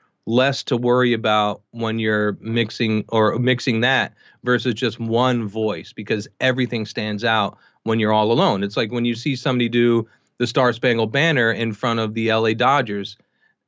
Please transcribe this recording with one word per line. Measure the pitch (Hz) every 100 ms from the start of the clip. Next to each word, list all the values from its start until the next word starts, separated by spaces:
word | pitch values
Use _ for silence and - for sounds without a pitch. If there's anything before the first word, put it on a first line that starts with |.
| _ _ -
less | 117 139 135
to | - 120
worry | 123 123 123
about | 113 110 107 104 98 _
when | 117 113 113
you're | 110 107 104 98
mixing | 113 117 113 - 113 107 -
or | 113 110 123
mixing | 123 123 - 113
that | 123 127 101 _ _ _
versus | 123 123 123
just | 113 117 110
one | 113 113 127 120 104
voice, | 110 110 85 -
because | - 101 107 - -
everything | 131 127 120 117
stands | 104 - 107 101
out | 113 110 98 - _ _
when | 113 113
you're | 107
all | 107 107
alone. | 123 180 98
It's | 101 131
like | 113
when | 120
you | 120
see | 117 151 127
somebody | 135 123 117
do | 120 120 117 110 _ _ -
the | 120
Star | 139 123
Spangled | 110 127 117 110
Banner | 139 165 139 113
in | 104 113
front | 101 120 113
of | 107
the | 110 113
L | 113 113
A |
Dodgers, | 113 123 143 113 101 98 - _ _ _ _